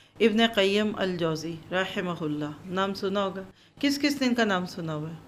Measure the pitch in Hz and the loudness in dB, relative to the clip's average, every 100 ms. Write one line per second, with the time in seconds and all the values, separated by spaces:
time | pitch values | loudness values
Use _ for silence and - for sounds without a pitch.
0 | - - 226 208 226 226 196 202 214 196 | -14 2 4 6 4 4 4 4 2 0
1 | 196 175 165 156 156 165 - 180 185 208 | -2 0 0 -2 -6 -10 -4 -2 -2 -2
2 | 180 165 156 147 147 151 190 185 196 196 | -4 -2 -4 -4 -6 -8 -6 -2 -2 -2
3 | 202 196 196 190 190 - _ - 285 285 | -2 -2 -2 -4 -12 -18 _ -2 0 2
4 | 285 285 254 240 220 185 180 - 160 156 | 0 2 0 2 2 2 -2 -6 -6 -6
5 | 156 165 | -6 -10